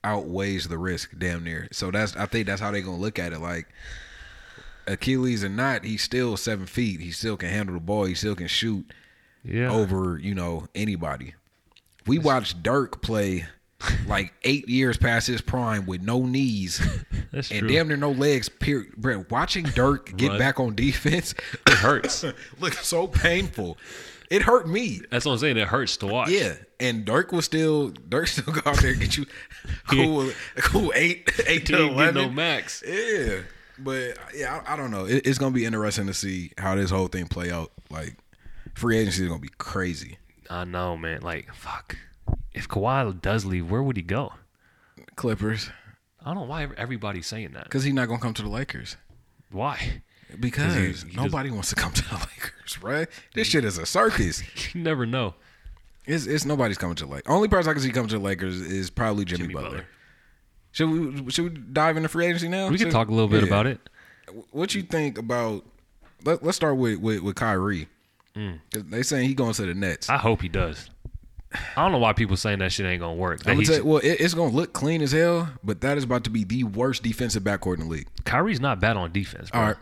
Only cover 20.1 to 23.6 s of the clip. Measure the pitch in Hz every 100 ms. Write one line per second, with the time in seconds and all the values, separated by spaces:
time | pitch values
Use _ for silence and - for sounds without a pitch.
20.1 | 95 127 101 131 131 123 107 135 - 151
21.1 | 175 - - - - - - 107 143 -
22.1 | - 156 - - - 180 - - 170 185
23.1 | - 170 175 180 117